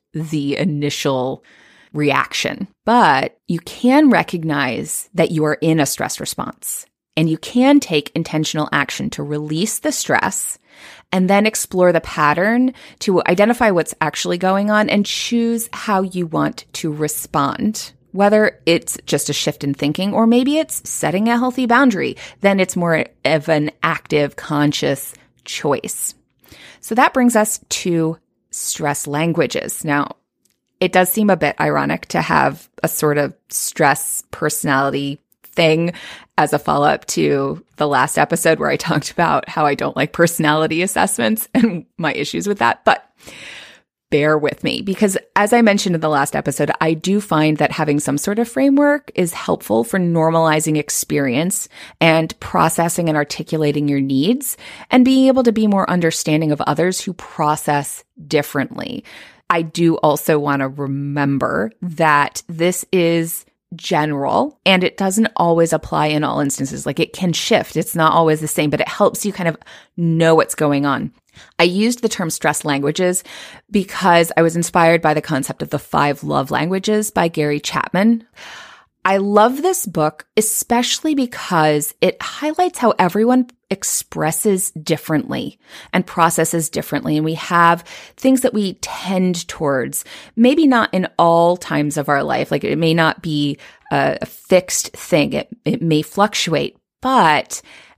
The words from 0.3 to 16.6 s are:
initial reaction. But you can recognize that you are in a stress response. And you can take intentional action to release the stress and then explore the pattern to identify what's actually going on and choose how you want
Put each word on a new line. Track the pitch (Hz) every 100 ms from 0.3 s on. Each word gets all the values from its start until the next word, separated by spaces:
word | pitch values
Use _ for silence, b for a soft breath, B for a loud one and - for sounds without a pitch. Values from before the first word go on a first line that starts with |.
| 156 139 143
initial | 190 147 147 - 147 131 127 135 b b b b b
reaction. | 151 147 135 131 - - - 190 _
But | - 247 185 135 - - -
you | 170
can | - - 240 269 302
recognize | 190 165 175 160 147 135 117 147 - -
that | - -
you | 160 151
are |
in | - 160 160
a | 139
stress | - - -
response. | - - - - - - - _ _ -
And | 160
you | 160
can | - 240 262 294
take | - 156 143
intentional | - 160 160 156 156 151
action | 143 143 - 143
to | -
release | 147 147 151 156 220 -
the | 311
stress | - - 131 - - - - B B B B B
and | 185 185
then | 202
explore | 214 214 - 185 180
the | 175
pattern | - - 147 151 196 233 254 254 B B
to | - 180 -
identify | 175 208 233 226
what's | 175 156 -
actually | 156 - 175 180
going | 185 190 208
on | 214 214
and | 202
choose | 202 - - 233 233 233 226
how | - - 196
you | 190 180 170
want | 156 147 -